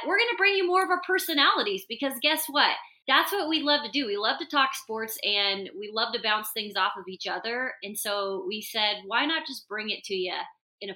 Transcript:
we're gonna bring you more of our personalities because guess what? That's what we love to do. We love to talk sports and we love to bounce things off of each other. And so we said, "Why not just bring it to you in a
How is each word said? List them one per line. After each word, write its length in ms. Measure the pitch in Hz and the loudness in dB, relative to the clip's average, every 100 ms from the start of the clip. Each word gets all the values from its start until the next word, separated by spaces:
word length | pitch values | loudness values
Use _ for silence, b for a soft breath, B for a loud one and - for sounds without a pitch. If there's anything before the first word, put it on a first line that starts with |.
| 269 | 2
we're 120 | 392 | 2
gonna 180 | 466 466 | 2 4
bring 180 | 392 | 4
you 120 | 392 359 | 4 4
more 180 | 359 | 4
of 60 | 381 | 4
our 100 | 359 | 0
personalities 800 | 370 370 - 294 302 415 214 190 - | 2 0 2 4 6 6 0 -4 -6
because 240 | 226 277 240 | -4 -4 0
guess 220 | 294 311 - | 2 2 2
what? 220 | 285 220 - B B - | 4 4 4 B B 2
That's 240 | 277 339 | 4 4
what 160 | 403 311 | 0 0
we 140 | 320 | 0
love 180 | 277 294 | 2 2
to 60 | 220 | 2
do. 160 | 269 233 | -2 -2
We 100 | 202 | 0
love 200 | 220 - | 0 -2
to 80 | 320 | 0
talk 280 | 294 269 | 2 2
sports 420 | - - 220 220 - | -2 -8 -6 -6 -4
and 440 | 202 208 202 196 190 190 | 0 2 2 0 -6 -10
we 140 | 208 | -6
love 200 | 220 240 | -2 -2
to 80 | 226 | -2
bounce 280 | 214 214 208 | 0 0 -2
things 200 | 226 208 196 | -6 -4 0
off 160 | 196 196 | 0 -2
of 60 | 185 | -12
each 180 | 190 190 | -10 -6
other. 460 | 175 220 240 254 - | -4 -4 -4 -4 -6
And 160 | 202 214 | -10 -8
so 460 | 214 202 196 190 185 | -4 -2 -2 -4 -6
we 140 | 214 | -8
said, 360 | - 226 208 202 196 | -6 0 0 0 -2
"Why 180 | 233 294 | 0 0
not 200 | 320 311 | -2 -4
just 200 | 262 - | -12 -10
bring 220 | 208 214 | -8 -6
it 140 | 196 | -6
to 100 | - | -4
you 200 | 190 180 - - _ _ - | -4 -4 -4 -8 _ _ -14
in 80 | |
a 40 | 202 | -12